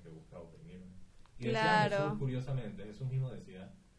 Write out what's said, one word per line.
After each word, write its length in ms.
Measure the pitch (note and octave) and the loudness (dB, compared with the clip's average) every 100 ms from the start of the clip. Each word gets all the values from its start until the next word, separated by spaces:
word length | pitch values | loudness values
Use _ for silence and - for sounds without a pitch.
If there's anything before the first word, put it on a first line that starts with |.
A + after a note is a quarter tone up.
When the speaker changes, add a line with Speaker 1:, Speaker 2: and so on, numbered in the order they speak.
Speaker 1:
que 80 | E2 | -14
busca 300 | D#2+ - F2+ | -16 -14 -14
oprimirme?". 480 | E2 D#2+ E2+ F2+ F#2 F#2 - - - - | -14 -16 -14 -14 -14 -14 -16 -16 -16 -4
Y 60 | A3+ | 2
decía 140 | A3 | 4
Speaker 2:
Claro. 420 | A3 G#3+ G#3 G3+ G3+ | 6 8 8 6 2
Speaker 1:
Jesús, 140 | - | 2
curiosamente, 640 | C3 B2+ B2+ C3+ G#2+ G2 G#2 | 0 0 0 -2 -2 -6 -10
Jesús 220 | G#2 C3 | -6 -2
mismo 220 | C3 B2+ | 0 0
decía, 400 | G#2 F#2 F#2 F#2+ - - | -4 -10 -12 -12 -16 -20